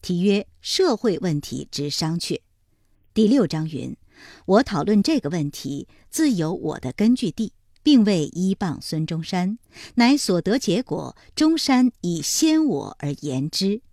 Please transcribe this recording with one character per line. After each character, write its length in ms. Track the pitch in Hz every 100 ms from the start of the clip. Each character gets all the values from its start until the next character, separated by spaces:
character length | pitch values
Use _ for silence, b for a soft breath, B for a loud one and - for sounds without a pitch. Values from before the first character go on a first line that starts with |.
题 200 | - 175
曰 200 | 196 202 - _
《社 360 | - - 370
会 220 | 226 233 165
问 200 | 180 147
题 280 | - 127 -
之 180 | - 143
商 300 | - 160 170
榷》。 140 | - 160 _ _ _ _ _ _ _
第 140 | - 214
六 180 | 277
章 240 | 170 156 156
云 260 | 156 127 - _ B B B
：“我 180 | - 196
讨 200 | 269 180
论 200 | 170 208
这 160 | 196 302
个 100 | 147
问 200 | 165 147
题， 360 | - 139 143 127 b b
自 220 | - 311
有 200 | 196 156
我 280 | 180 160 139
的 120 | 170
根 240 | - 214
据 140 | 254 202
地， 240 | - 220 _ _ _
并 200 | 302 277
未 220 | 208 180
依 300 | 151 170 190
傍 260 | 196 185 -
孙 240 | - 156
中 180 | 160 165
山， 340 | 160 185 180 226 _ B B
乃 240 | - 240 285
所 240 | - 180
得 160 | 190 247
结 240 | - 185
果， 340 | - 139 139 - b
中 200 | - 311
山 360 | 330 - 254 254 _
以 200 | 180 170
先 440 | - - 320 311
我 300 | 311 143 - -
而 140 | 143 143
言 280 | 147 127 151
之。 320 | - 196 214 _